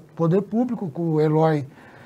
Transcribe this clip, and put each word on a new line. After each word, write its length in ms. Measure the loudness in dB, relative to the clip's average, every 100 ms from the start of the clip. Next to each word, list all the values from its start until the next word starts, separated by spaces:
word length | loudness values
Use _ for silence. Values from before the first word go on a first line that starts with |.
| -6 -2
poder 280 | 0 0
público, 460 | 0 -2 -2 -4 -8
com 220 | -6 -2
o 60 | 0
Eloy, 480 | 2 4 2 0 -4 -16 -20 -20